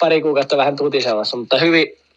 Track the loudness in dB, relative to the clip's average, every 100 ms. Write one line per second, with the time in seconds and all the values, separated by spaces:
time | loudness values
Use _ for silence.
0 | 0 2 2 0 0 0 0 0 -2 0
1 | 0 -2 -4 -6 -2 0 2 2 0 -6
2 | _